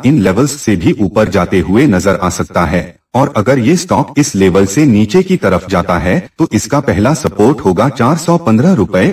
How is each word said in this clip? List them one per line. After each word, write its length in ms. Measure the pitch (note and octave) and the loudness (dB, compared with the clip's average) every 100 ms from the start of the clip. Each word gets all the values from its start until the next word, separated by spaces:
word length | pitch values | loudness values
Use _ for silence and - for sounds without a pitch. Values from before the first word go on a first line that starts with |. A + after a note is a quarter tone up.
| B2+ | 0
इन 120 | D3 | 2
लेवल्स 340 | F#2+ F#2 C#3+ - | 2 0 -2 -2
से 200 | - F#2+ | -2 0
भी 160 | E2 D#3 | 0 -2
ऊपर 280 | F#2+ A2 G#2+ | -2 0 0
जाते 320 | F#2+ F2 F#2+ | 0 0 -2
हुए 260 | F2 G#2+ D3 | 0 2 2
नजर 300 | F#2 G2 - | 2 0 0
आ 100 | F2+ | -2
सकता 340 | - E2+ F#2+ E2 | -4 -4 -2 -2
है। 160 | F2+ F2 - _ | -2 -6 -12 _
और 180 | A#2+ C#3 C#3+ | -2 -2 0
अगर 220 | B2 C#3 | 0 0
ये 180 | A2+ F3 | 2 0
स्टॉक 360 | - A2 - - | 0 -2 -2 -2
इस 160 | D3 | 0
लेवल 320 | G2 F#2+ F2+ G2 | 2 2 2 0
से 180 | D3 D3+ | 2 2
नीचे 360 | G#2 G#2+ F#3 | 2 2 0
की 140 | F#3 F#3 | 0 0
तरफ 320 | G2+ F2+ - | 0 -2 -2
जाता 280 | F#2 E2+ E2+ | -4 -2 -2
है, 200 | F2 D#3 - - | -2 -4 -4 -4
तो 100 | D#3+ | -2
इसका 280 | G#2+ - C#3+ | -2 -2 -2
पहला 340 | C#3 F#2 A#2 | 0 0 0
सपोर्ट 460 | D#3 F#2 G2+ G#2 D3+ | 0 -2 2 2 2
होगा 280 | G2+ F2+ B2+ | 0 0 0
चार 260 | - A#2 D#3+ | 0 0 0
सौ 200 | - E3+ | 0 -2
पन्द्रह 340 | A2+ A2 E3 | 2 2 2
रुपए 360 | D#3+ F2 F#2 C3+ | 2 0 0 0